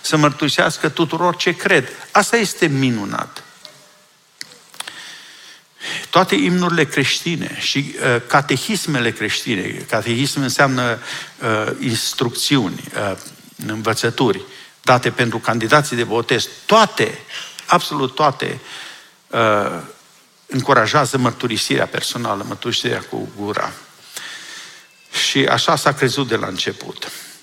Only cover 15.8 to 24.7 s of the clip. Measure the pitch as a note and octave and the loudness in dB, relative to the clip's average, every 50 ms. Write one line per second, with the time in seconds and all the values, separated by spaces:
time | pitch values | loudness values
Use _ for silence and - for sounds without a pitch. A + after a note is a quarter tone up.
15.8 | C#3+ - B2+ A#2+ A#2+ B2 A2 A#2 A2+ - C3 A2 - - - - - - G#3 A3+ | 4 2 0 -2 0 0 0 0 2 2 2 0 0 -2 -8 -6 2 6 6 6
16.8 | G#3+ - - - A2+ G#2 - - - - - - - - - - - - F3 E3+ | 6 6 4 0 -2 -2 -2 -8 -14 -14 -14 -14 -14 -14 -16 -8 0 2 2 2
17.8 | - - D3+ C#3+ C3 B2+ - - D#3 C#3+ - - - - - B2 - - - - | 2 0 -4 -2 -2 -2 0 2 2 2 2 0 -4 -6 -6 -8 -12 -16 -16 -14
18.8 | - - - - - - _ _ _ - - A#2 A2+ G#2+ G#2+ G#2 G2 F#2 F2+ E2 | -14 -16 -18 -20 -20 -20 _ _ _ -4 0 2 4 4 4 4 2 0 -4 -6
19.8 | C#2+ - - - - _ _ _ _ _ _ _ _ - C3 C3 - C#3 C#3 A#2 | -10 -12 -18 -20 -20 _ _ _ _ _ _ _ _ -4 -2 0 2 4 4 4
20.8 | A2 G#2+ - D3+ C3 A#2+ - C3 B2 A#2 - - - A2+ G#2+ G2+ - - C3+ B2+ | 4 4 4 2 2 2 2 2 2 2 0 0 -2 -2 -2 -2 -2 0 0 0
21.8 | - - - A#2 - - - A#2+ A#2 A2 G#2 G2 G#2 B2 G#2 F#2+ - A#2+ A#2 - | 0 0 -2 -4 -4 -4 -6 -4 -2 -2 -2 -4 -4 -8 -8 -6 -4 -4 -2 -2
22.8 | - - A2 G#2 - - - - - G#2+ - G2+ G2+ G#2 G2+ - - - - - | 0 -2 -2 -4 -6 -8 -8 -8 -8 -8 -8 -8 -6 -4 -4 -4 -4 -6 -8 -12
23.8 | - - - - - - - - - - - - - - - - - - | -18 -20 -20 -20 -20 -16 -16 -14 -14 -14 -14 -14 -16 -16 -16 -16 -16 -18